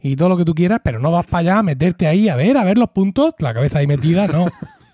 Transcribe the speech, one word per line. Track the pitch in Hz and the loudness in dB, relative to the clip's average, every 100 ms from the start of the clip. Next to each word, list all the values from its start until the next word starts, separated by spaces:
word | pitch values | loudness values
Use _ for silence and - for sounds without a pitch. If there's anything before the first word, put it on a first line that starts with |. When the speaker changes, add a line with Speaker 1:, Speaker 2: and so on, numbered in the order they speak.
Speaker 1:
y | 139 135 | -6 0
todo | 180 | 0
lo | 180 | 2
que | 170 | 0
tú | |
quieras, | 160 175 233 | 0 0 0
pero | - 113 | -2 -4
no | 147 | -2
vas | 170 - | -2 -2
para | 180 | -2
allá | 170 202 | 0 0
a | |
meterte | 202 135 180 175 160 | 0 0 -2 0 0
ahí | 180 214 | 2 0
a | 131 | 0
ver, | 175 277 | 2 2
a | |
ver | 185 208 | 2 2
los | 233 | 0
puntos, | 196 196 190 311 - | 0 -2 0 -2 -2
la | 139 | -4
cabeza | 113 143 151 | -2 -2 0
ahí | 143 | 0
metida, | 143 151 175 202 | 0 0 0 0
no. | 156 180 | 0 -2
Speaker 2:
<laughs> | - - - _ | -4 -14 -18 _